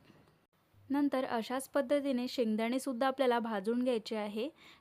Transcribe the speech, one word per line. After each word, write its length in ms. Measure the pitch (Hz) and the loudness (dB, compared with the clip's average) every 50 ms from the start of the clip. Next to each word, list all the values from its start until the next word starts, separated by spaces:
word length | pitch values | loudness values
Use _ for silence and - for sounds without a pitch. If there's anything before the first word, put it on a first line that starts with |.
| _ - - - - _ _ _ _ _ _ _ _ _ _ - - - | _ -20 -20 -20 -20 _ _ _ _ _ _ _ _ _ _ -18 -8 -4
नंतर 340 | 269 285 294 277 - 262 262 | 0 0 2 2 2 0 0
अशाच 440 | - 240 226 214 - 247 269 - - | 0 -2 -2 -2 -2 -4 -4 -4 0
पद्धतीने 600 | - 285 269 240 285 285 269 285 254 240 247 254 | 0 0 2 4 2 2 2 2 0 0 -2 -2
शेंगदाणेसुद्धा 760 | - 269 233 220 214 214 226 233 254 269 - 277 247 226 269 | 0 0 0 2 2 0 0 0 0 -2 -2 -2 -2 0 0
आपल्याला 320 | 269 262 - 269 247 233 240 | 0 2 2 2 4 4 2
भाजून 440 | 226 226 220 196 190 220 240 247 | 0 0 -2 -2 0 0 0 0
घ्यायचे 340 | 247 262 240 220 214 - 226 | 2 0 0 0 -2 -4 -4
आहे. 320 | 214 208 208 202 214 240 320 - - - - - - | -4 -4 -4 -4 -4 -6 -6 -8 -12 -20 -20 -20 -20